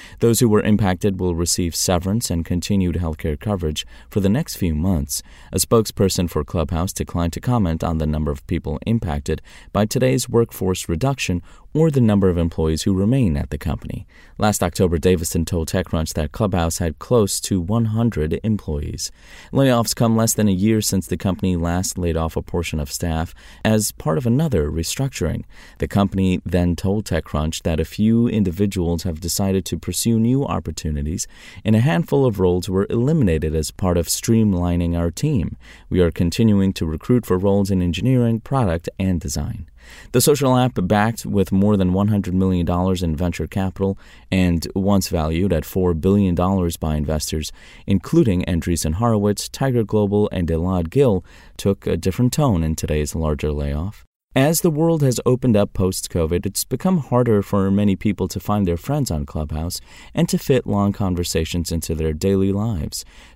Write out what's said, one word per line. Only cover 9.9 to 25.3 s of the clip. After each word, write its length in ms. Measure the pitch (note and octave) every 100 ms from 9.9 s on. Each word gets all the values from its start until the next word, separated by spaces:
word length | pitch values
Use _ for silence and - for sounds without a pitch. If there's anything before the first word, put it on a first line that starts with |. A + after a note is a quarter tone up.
| B2+ B2+ C3 B2
workforce 640 | A#2 A2+ - F#2 F#2 -
reduction 520 | E2 C3+ C3+ - F2+ - - -
or 180 | D3 E3
the 100 | C#3
number 280 | A2 G2+ F#2
of 80 | E2+
employees 460 | E2+ - D#2+ D#2
who 100 | G#2
remain 440 | F#2+ G2+ C#3 G2+ C#2+
at 140 | B1+
the 60 | D2
company. 480 | - B1 - - - - - -
Last 220 | G#2+ G2
October, 380 | F2 - F2+ E2
Davison 460 | F2+ F2+ E2 E2
told 240 | D#2+ F2 D#2+
TechCrunch 460 | F#2+ F2+ E2 D#2
that 180 | E2+ D2
Clubhouse 460 | - G#2 F2+ E2 -
had 200 | E2 -
close 400 | - B2 G2 -
to 180 | - G2
one 240 | E2+ A2+
hundred 560 | A2+ A2 A#2 D2+ D#2 E2
employees. 680 | A2 G#2 - D2 D#2 - - - - - -
Layoffs 420 | C3+ C3+ A#2 A2+
come 220 | - A#2 A2+
less 180 | A2+
than 140 | - G#2
a 40 |
year 280 | F#2 G#2+ A2
since 260 | - F#2+ -
the 100 | F2+
company 380 | G2 F2 F#2
last 420 | F2 E2+ F2+ F#2+ -
laid 200 | F2 D#2+
off 180 | E2
a 80 | -
portion 380 | - F2+ E2 D2+
of 100 | C#2+
staff 460 | - E2+ E2 E2 - - -
as 280 | A2 A2 G2+
part 260 | - D3+ D#3
of 80 | A#2+
another 420 | B2+ D#3+ F2 D2
restructuring. 760 | D#2+ D#2+ - C#3 - E2